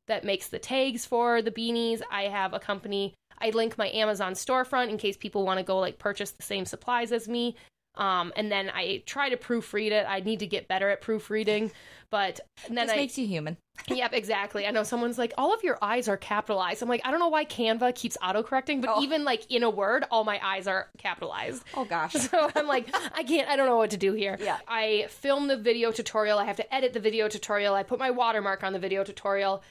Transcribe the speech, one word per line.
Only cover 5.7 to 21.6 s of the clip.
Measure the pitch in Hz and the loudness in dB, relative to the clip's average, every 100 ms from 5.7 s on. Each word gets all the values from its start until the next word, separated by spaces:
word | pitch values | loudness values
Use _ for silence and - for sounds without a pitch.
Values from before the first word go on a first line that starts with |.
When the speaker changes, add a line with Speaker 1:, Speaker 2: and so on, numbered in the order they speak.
| 190 | 0
Speaker 1:
like, | 180 - | 0 -2
purchase | 208 202 202 | -4 -2 -6
the | - | -8
same | - 202 185 | -6 -6 -6
supplies | - - 247 233 | -6 -2 0 0
as | 240 226 | -2 -2
me. | 240 240 233 - _ _ - | -2 -2 -4 -14 _ _ -4
Um, | 196 180 175 185 | 0 2 0 -2
and | 214 | -2
then | 202 190 | -2 -2
I | - 185 180 - | -4 -4 -4 -6
try | - 277 | -2 0
to | 247 | -2
proofread | - 233 - 208 214 | -2 -2 -2 -2 2
it. | 214 196 | 2 2
I | 196 | -2
need | 190 220 | -2 -2
to | 196 | -2
get | 190 - | -4 -2
better | 190 196 | 0 2
at | 196 | 0
proofreading, | - 220 - 220 214 214 214 - - - - | 0 -4 -2 -2 2 2 0 -6 -18 -20 -4
but | 214 190 - - - - | -2 -2 -4 -16 -18 -6
and | 240 | -2
then | 226 | 0
Speaker 2:
Just | |
Speaker 1:
I | 220 | 0
Speaker 2:
makes | 277 - | 0 -2
you | 226 | -2
human. | 175 151 165 _ - - | -2 -4 -8 _ -18 -4
Speaker 1:
Yep, | 254 247 | -2 0
exactly. | 247 202 208 202 208 202 | 0 0 -2 -2 -4 0
I | |
know | 220 | 0
someone's | 214 240 240 240 | 0 -2 -2 -2
like, | 233 - | -2 0
"All | 285 | 2
of | 440 | 2
your | 370 247 | 2 0
I's | 208 240 226 | 0 0 0
are | 196 | -2
capitalized." | - 208 - 202 180 208 | 0 -2 0 0 0 -2
I'm | 240 | 0
like, | 240 247 | 0 0
"I | |
don't | 311 | 2
know | 349 | 4
why | 311 302 | 2 0
Canva | - 226 226 247 247 | 0 0 2 2 0
keeps | 226 - | -4 -4
autocorrecting, | 185 196 226 262 262 285 | 0 0 0 0 0 0
but | 240 | 2
Speaker 2:
Oh. | 226 | 2
Speaker 1:
even, | 277 311 | 2 2
like, | 285 226 - | 2 0 0
in | 240 | 2
a | 233 | 2
word, | 196 202 247 - | 2 2 2 2
all | 226 | 2
my | 214 202 | 2 0
I's | 196 190 190 | -2 -2 0
are | 190 - - | -2 -2 -8
capitalized." | 202 175 170 - 127 254 | -8 -6 -6 -6 -6 -8